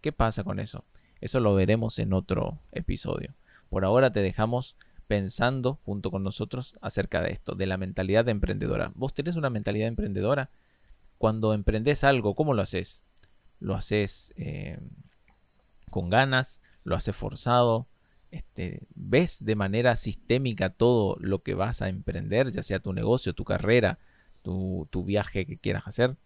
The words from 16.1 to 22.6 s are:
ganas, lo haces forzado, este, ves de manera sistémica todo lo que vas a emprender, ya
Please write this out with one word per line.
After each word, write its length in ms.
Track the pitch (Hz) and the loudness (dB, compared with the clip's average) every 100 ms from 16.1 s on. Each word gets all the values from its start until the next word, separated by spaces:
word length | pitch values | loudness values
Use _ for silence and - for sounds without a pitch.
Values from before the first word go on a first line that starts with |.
ganas, 500 | 107 135 131 127 - _ _ | 4 4 2 -2 -10 _ _
lo 140 | - 117 | -4 -2
haces 200 | - 98 | -2 -4
forzado, 720 | 104 - - 123 120 113 127 _ _ _ _ | -6 -4 2 4 6 2 -2 _ _ _ _
este, 560 | 170 - - 90 - - | -14 -12 -8 -8 -8 -14
ves 500 | - 92 120 175 - | -14 2 2 2 -2
de 120 | 104 107 | -2 0
manera 400 | 95 107 123 113 | 2 2 2 2
sistémica 720 | - - - 120 135 107 95 | -2 -6 0 0 0 -2 -2
todo 460 | - 117 123 101 - | 4 4 6 4 0
lo 220 | 98 95 | -2 -2
que 120 | - | -2
vas 280 | 95 101 117 | -2 -2 -2
a 60 | 95 | -4
emprender, 600 | 95 - 85 101 107 135 | -4 -6 -6 0 0 2
ya 120 | - | -2